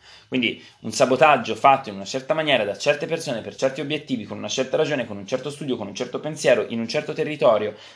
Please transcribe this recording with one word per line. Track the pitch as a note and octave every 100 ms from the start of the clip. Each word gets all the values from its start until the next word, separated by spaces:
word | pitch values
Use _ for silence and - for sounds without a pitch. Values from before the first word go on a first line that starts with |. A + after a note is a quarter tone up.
| - - _
Quindi | C3 A2+ E2 - _
un | A2+
sabotaggio | - B2+ C3 D#3 C#3 G#2+
fatto | G#2 C3+ C3 A2+
in |
una | G2
certa | G2 C3 C3
maniera | D#3 D#3 B2+
da | G#2 G2
certe | C#3+ D3 E3+
persone, | D#3 D3+ A#2
per | G2+ -
certi | C3 C3+
obiettivi, | C#3+ D3+ D#3 B2
con | G2 G#2
una | G#2+
certa | - B2+ C#3
ragione, | D3 C#3+ G#2+
con | G2+
un | G2
certo | C3 D3
studio, | C#3+ D3 A2+
con | G2+
un |
certo | G2 B2 C3+
pensiero, | D3 D3+ D3+ B2 -
in | A2+
un | A2+
certo | D3+ D3
territorio, | D3+ D3+ D3 C#3+ G#2+ G#2 - -